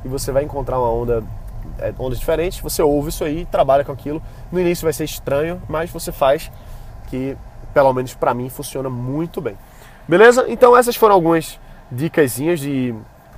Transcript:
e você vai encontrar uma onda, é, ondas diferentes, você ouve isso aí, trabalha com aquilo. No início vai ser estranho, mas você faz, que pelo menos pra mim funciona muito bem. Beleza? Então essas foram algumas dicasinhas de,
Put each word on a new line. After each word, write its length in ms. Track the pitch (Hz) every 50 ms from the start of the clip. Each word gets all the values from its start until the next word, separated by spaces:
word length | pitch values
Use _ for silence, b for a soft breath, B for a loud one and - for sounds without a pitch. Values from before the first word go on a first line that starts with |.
| -
e 60 | 131
você 200 | 131 135 - -
vai 140 | 131 135 147
encontrar 360 | - - 143 131 123 127 127
uma 120 | 123 117
onda, 320 | 117 117 120 120 120 113 110 - - - - - - - - - - -
é, 160 | - 107 104 -
ondas 220 | 120 131 127 -
diferentes, 400 | - - 165 156 165 185 - -
você 240 | - - - - 175
ouve 240 | 147 143 147 143 156
isso 160 | 170 - 180
aí, 220 | 156 147 165 175
trabalha 400 | - - 185 156 135 135 139 143
com 80 | - -
aquilo. 280 | - - 143 147 156 B B B B B -
No 80 | - 180
início 240 | 180 170 175 - -
vai 80 | 160
ser 140 | 147 - 160
estranho, 560 | 147 - - - - 135 139 151 165 175 180 - -
mas 200 | 151 156 170 170
você 220 | - 165 - -
faz, 400 | 160 - 151 131 143 165 - - B B B B B B B B B - - -
que 280 | - 127 131 139 135 - - - - - - - -
pelo 200 | 151 139 135 131
menos 200 | 127 127 127 -
pra 200 | - - 147 123
mim 160 | 120 123 127
funciona 400 | - - 147 - - 135 131 135
muito 500 | 131 120 123 127 135 151 165 170 - 208
bem. 160 | 160 117 98 B B B B B B B B B B
Beleza? 380 | - 156 185 214 240 240 254 247 -
Então 260 | 233 - 247 240 240
essas 220 | 247 240 240 233 -
foram 180 | 226 214 202
algumas 420 | 190 165 165 165 165 160 - - b b b b b b -
dicasinhas 680 | 127 120 127 127 - - 151 127 - - 139 160 175 160
de, 340 | 139 143 139 135 127 123 117 110 107 - - - - - -